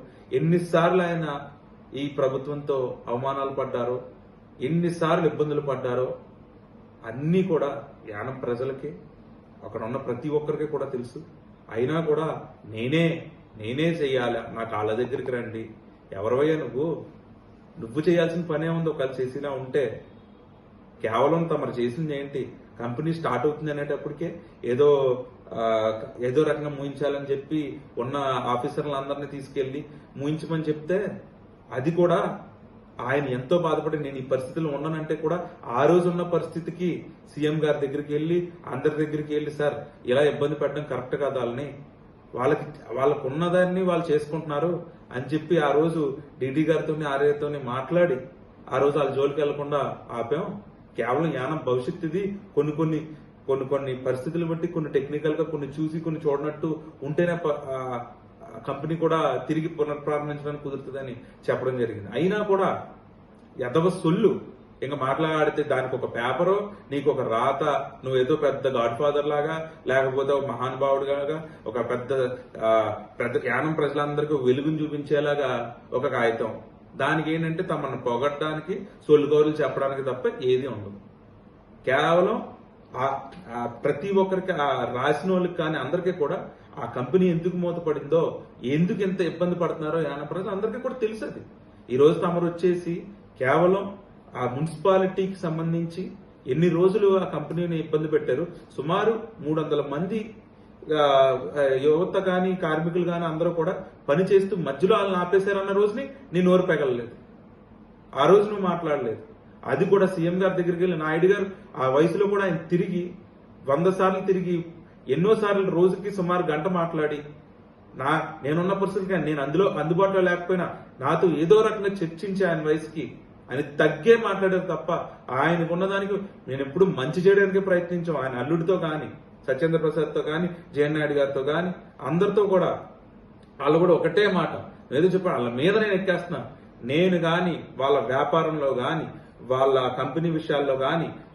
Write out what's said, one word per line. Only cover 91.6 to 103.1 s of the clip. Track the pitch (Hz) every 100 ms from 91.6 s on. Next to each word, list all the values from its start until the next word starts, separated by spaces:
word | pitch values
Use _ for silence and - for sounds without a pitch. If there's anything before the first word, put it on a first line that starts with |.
| - - -
ఈరోజు | 127 147 170
తమరు | 180 170 170
వచ్చేసి | 170 185 175 170 175 - - - -
కేవలం | 131 151 180 196 196 - - - - 127
ఆ | 123 127
మున్సిపాలిటీకి | 160 151 190 190 190 196 190 -
సంబంధించి | 170 160 165 165 170 - 185 - - - -
ఎన్ని | 139 175
రోజులు | 165 190 202 202 190
ఆ | 170
కంపెనీని | 151 147 165 170 160
ఇబ్బంది | 151 156 156
పెట్టారు, | 151 151 127 170 - - -
సుమారు | 143 196 214 226 - -
మూడు | 143 160
వందల | 147 147 139
మంది, | 143 185 220 202 - - - - - - 151
ఆ, | 143 135 135 131 143 147 139 131
యువత | 147 156 180 190
కానీ | 185 185 185 185
కార్మికులు | 165 160 170 180
కానీ | 175